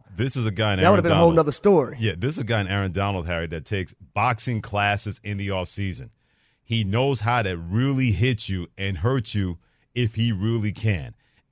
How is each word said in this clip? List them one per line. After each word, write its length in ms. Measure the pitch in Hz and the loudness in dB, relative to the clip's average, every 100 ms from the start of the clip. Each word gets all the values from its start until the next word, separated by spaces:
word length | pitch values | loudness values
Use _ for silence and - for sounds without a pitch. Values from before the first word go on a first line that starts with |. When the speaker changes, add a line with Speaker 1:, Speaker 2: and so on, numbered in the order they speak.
| _ 92 | _ -4
Speaker 1:
This 200 | 131 131 | -2 0
is 80 | |
a 60 | 110 | -2
guy 220 | 92 107 | 0 0
in 60 | 95 | 4
Speaker 2:
That 20 | 170 | 6
Speaker 1:
Aaron 60 | |
Speaker 2:
would 40 | 196 | 6
have 40 | |
been 80 | 170 | 4
a 40 | 156 | 6
whole 100 | 170 | 6
Speaker 1:
Donald. 80 | 165 | 6
Speaker 2:
nother 160 | 147 | 2
story. 440 | 135 208 185 123 127 | 2 4 4 4 -2
Speaker 1:
Yeah, 140 | 110 85 | -2 0
this 160 | 113 | -2
is 40 | 160 | -2
a 60 | |
guy 160 | 107 117 | -2 -2
in 80 | 95 | 0
Aaron 220 | 101 98 | -2 -2
Donald, 340 | 87 101 95 82 | -2 -2 -2 -2
Harry, 200 | 85 85 | -4 -4
that 180 | 80 | -8
takes 300 | - 101 87 - - | -4 -6 -6 -12 -8
boxing 480 | - 117 117 - 113 | -2 0 -2 -4 -4
classes 600 | - 101 101 101 107 - | -4 0 0 0 -4 -10
in 140 | 104 101 | -8 -6
the 100 | 98 | -4
offseason. 640 | 95 87 - 98 87 64 _ _ _ _ _ - | -4 -4 -6 -6 -6 -14 _ _ _ _ _ -4
He 160 | 113 | -2
knows 380 | 98 110 135 131 | 0 0 0 0
how 220 | 107 123 | 0 0
to 140 | 101 87 | 0 -4
really 540 | 85 104 135 135 127 | -2 0 0 2 0
hit 380 | 90 127 120 - | 2 0 0 -4
you 200 | 95 85 - | -6 -6 -6
and 200 | 98 90 | -6 -2
hurt 360 | 98 135 113 | 0 0 -2
you 240 | 104 95 85 _ _ _ | -2 -4 -6 _ _ _
if 200 | 120 120 113 | -2 -2 0
he 160 | 117 | 0
really 400 | 98 107 117 104 | 0 0 0 -2
can. 420 | - 110 92 64 - _ _ _ | -2 -2 -2 -4 -14 _ _ _